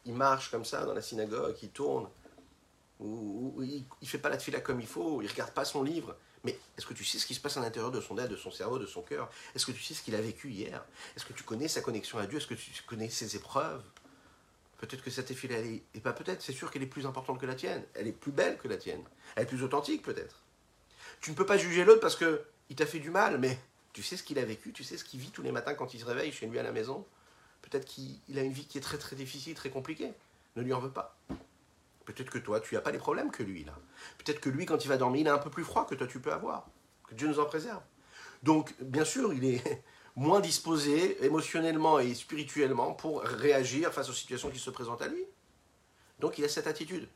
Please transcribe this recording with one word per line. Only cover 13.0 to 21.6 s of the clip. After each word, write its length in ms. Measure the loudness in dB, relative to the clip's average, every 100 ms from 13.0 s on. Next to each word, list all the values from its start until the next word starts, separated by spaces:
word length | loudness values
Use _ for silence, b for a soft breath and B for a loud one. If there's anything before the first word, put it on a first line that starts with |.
| -6
ses 260 | -4 -6 -8
épreuves ? 460 | -4 -2 -2 -6 -14 -20 b b b b b b _ -14
Peut-être 240 | -12 -10
que 80 | -8
cette 160 | -8 -6
tefila, 320 | -6 -4 -4
elle 80 | -4
est... 160 | -6 -10
et 60 | -8
pas 140 | -6
peut-être, 260 | -4 -4 -6
c'est 140 | -6
sûr 160 | -8 -6
qu'elle 120 | -6
est 40 | -6
plus 200 | -6 -6
importante 320 | -6 -6 -4
que 60 |
la 100 | -4
tienne. 300 | -4 -4 -4 -6
Elle 120 | -6 -6
est 60 |
plus 200 | -4 -2
belle 240 | 2 2 2
que 120 | -4
la 100 | -4
tienne. 240 | -4 -8 -10 -18 B B
Elle 60 |
est 40 | -2
plus 160 | 0
authentique, 400 | 0 2 2 -2
peut-être. 400 | -2 -6 -8 -14 _ _ _ _ _ B B B
Tu 100 | -4
ne 60 | 0
peux 80 |
pas 140 | 6
juger 260 | 6